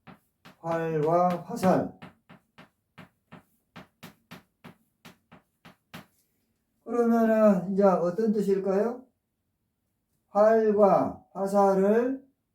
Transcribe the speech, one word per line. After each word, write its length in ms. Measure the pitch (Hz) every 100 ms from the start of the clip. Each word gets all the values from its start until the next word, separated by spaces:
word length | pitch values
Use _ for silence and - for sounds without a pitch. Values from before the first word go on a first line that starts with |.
| - - _ _ - _
활과 840 | 165 165 165 160 151 170 180 175
화살. 500 | - - 185 135 - - - _ _ - _ _ - _ _ - - _ _ - _ _ _ - - _ - _ _ - _ _ - - _ _ - - _ - _ _ - _ _ - - _ _ _ _ _ _ _
그러면은 880 | - 240 233 233 226 220 214 190 180
이제 100 | 190
어떤 480 | 202 175 175 180 220
뜻일까요? 680 | 208 190 190 190 190 226 - - _ _ _ _ _ _ _ _ _ _ _ _
활과 920 | 202 214 226 220 202 202 165 - - _
화살을 880 | 185 196 202 196 190 196 220 254 269 - _ _